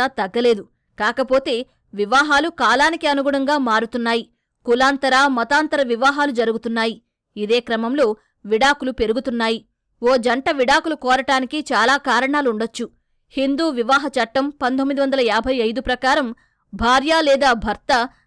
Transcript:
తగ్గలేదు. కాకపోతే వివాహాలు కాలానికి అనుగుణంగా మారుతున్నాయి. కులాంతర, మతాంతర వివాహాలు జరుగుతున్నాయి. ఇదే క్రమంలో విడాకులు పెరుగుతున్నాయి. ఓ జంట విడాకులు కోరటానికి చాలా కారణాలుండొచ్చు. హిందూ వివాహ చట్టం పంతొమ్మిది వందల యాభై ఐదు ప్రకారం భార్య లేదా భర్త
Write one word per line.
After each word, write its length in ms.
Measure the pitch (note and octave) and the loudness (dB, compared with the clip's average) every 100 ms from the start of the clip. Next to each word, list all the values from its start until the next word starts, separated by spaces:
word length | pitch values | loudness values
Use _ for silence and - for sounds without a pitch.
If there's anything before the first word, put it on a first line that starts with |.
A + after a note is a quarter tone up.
తగ్గలేదు. 640 | C4 B3+ F#3+ A#3 A#3+ G#3+ E3+ _ _ - | -4 -2 -4 0 2 0 -2 _ _ -4
కాకపోతే 640 | G#3+ A#3 B3 C4 C4+ A#3 B3+ _ _ | -4 -2 0 0 0 -4 -6 _ _
వివాహాలు 540 | G3+ G#3 B3+ D4+ C#4+ E4 | -6 0 2 4 2 0
కాలానికి 580 | E4 A3+ B3+ D4+ D#4+ D4+ | 0 0 2 2 0 0
అనుగుణంగా 520 | C#4 C#4 C#4 C4+ D4 | 0 0 0 0 0
మారుతున్నాయి. 720 | B3 A3 A3+ A#3+ A#3 A#3 A3+ _ _ _ - | 0 0 -2 -4 -2 -2 -4 _ _ _ 0
కులాంతర, 600 | A#3+ C4+ C#4 C4+ C4 C#4 | 2 2 2 2 2 2
మతాంతర 560 | B3 A#3 C#4+ D#4 D4 | 2 0 0 0 0
వివాహాలు 480 | C4 A#3 C4+ C#4+ D4 | 0 0 2 2 0
జరుగుతున్నాయి. 720 | A#3 A3+ A3+ A#3 A3+ A3+ G#3 _ _ _ G#3 | 0 0 0 -2 -2 -2 -4 _ _ _ -8
ఇదే 240 | G#3 A#3+ | 0 0
క్రమంలో 560 | A#3+ A3+ A3+ C#4+ A#3 - _ _ G3+ | 0 -4 -2 0 0 -2 _ _ -4
విడాకులు 460 | G#3+ C4 C#4+ C4 | 0 2 0 -4
పెరుగుతున్నాయి. 720 | B3+ A3 A3 - A#3 A3+ A3+ - _ _ _ | -2 -2 -2 -4 -2 -2 -4 -8 _ _ _
ఓ 140 | A#3+ C4 | 0 2
జంట 340 | A#3 A#3+ D4+ | 0 -2 -2
విడాకులు 440 | C#4+ B3 D4+ D#4+ | 0 2 2 0
కోరటానికి 680 | D4+ B3+ B3+ C4 C4 B3+ D4+ | -4 0 0 0 -2 -2 -6
చాలా 360 | D4+ A3+ A3+ C#4 | -4 0 2 2
కారణాలుండొచ్చు. 920 | C4+ A#3 C4+ D4 C4+ G#3+ A3+ - A#3 _ _ _ _ | 0 0 0 0 0 -2 -4 -6 -12 _ _ _ _
హిందూ 380 | - C4+ C#4 E4 | -4 -2 0 -2
వివాహ 380 | B3 A3+ C4+ C#4 | -2 0 0 0
చట్టం 440 | B3+ A3+ C4+ C#4+ | -4 -2 -2 -4
పంతొమ్మిది 500 | - C4+ C4 C4+ C#4 | -2 -2 0 0 0
వందల 200 | C#4 C4+ | 0 0
యాభై 360 | A#3 G#3+ A#3+ C4 | 0 0 0 -2
ఐదు 240 | A3 A#3 | -2 -2
ప్రకారం 540 | B3+ B3 C4 D4+ B3 A3+ _ _ _ | -4 -2 0 0 -2 -6 _ _ _
భార్య 420 | G3 A#3 C4 C#4 D#4+ | -2 2 2 2 2
లేదా 320 | D4+ C4+ C#4 | 2 2 2
భర్త 560 | A3+ A3 G#3 - B3+ B3 - | 0 -2 -6 0 0 0 -6